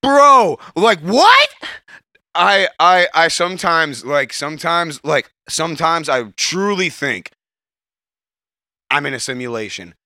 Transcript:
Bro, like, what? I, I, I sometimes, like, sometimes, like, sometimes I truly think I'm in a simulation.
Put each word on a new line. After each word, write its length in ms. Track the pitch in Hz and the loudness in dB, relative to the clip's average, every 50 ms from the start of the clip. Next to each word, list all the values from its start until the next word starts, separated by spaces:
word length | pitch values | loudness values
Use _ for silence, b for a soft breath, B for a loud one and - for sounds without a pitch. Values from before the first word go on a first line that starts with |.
Bro, 580 | - - 277 285 285 285 277 254 226 175 139 - B B B 160 | 0 4 4 6 8 8 8 6 4 2 -2 -6 B B B 0
like, 240 | 190 226 214 165 | 2 2 2 0
what? 480 | 147 175 208 262 349 427 508 539 605 587 - _ B B B B B B B B B _ _ _ _ _ _ | -2 -2 2 4 6 6 6 6 4 0 -4 _ B B B B B B B B B _ _ _ _ _ _
I, 360 | 165 175 196 202 190 190 - - _ | 0 2 2 2 2 0 -2 0 _
I, 280 | 160 175 180 180 175 - - | 4 4 4 4 2 0 2
I 140 | 156 165 165 | 0 0 0
sometimes, 800 | - - 170 175 185 180 - 185 170 165 160 151 135 117 - | 0 -2 -4 -4 -4 -4 -4 -2 0 0 -2 -2 -6 -12 -8
like, 260 | 123 143 143 135 127 | -4 -2 -2 -2 -4
sometimes, 720 | - - 147 147 156 147 - 165 170 170 170 165 147 - _ | -6 -10 -10 -10 -10 -8 -6 -4 -2 -2 -4 -6 -8 -12 _
like, 280 | 143 156 139 - _ _ _ _ - | -2 -2 -2 -2 _ _ _ _ -10
sometimes 580 | - - 160 165 160 - 165 160 165 165 156 151 | -6 -6 -4 -6 -4 -2 -2 -2 -2 -2 -2 -2
I 160 | 143 127 120 104 - - | -2 -2 -4 -6 -8 -8
truly 520 | - - 151 180 196 202 202 185 190 165 | -6 -4 -4 -2 -2 -2 -2 -2 -4 -6
think 420 | - - - 139 117 92 87 - _ _ _ _ _ _ _ _ _ _ _ _ _ _ _ _ _ _ _ _ _ _ _ _ _ _ _ _ _ _ _ _ | -6 -6 -6 -6 -6 -6 -10 -16 _ _ _ _ _ _ _ _ _ _ _ _ _ _ _ _ _ _ _ _ _ _ _ _ _ _ _ _ _ _ _ _
I'm 160 | 131 143 143 | -4 -4 -2
in 80 | 143 135 | -4 -8
a 60 | 120 | -8
simulation. 760 | - - 131 123 127 123 117 113 110 101 - - 90 87 85 _ _ | -8 -8 -8 -8 -8 -8 -8 -8 -8 -8 -12 -14 -16 -18 -20 _ _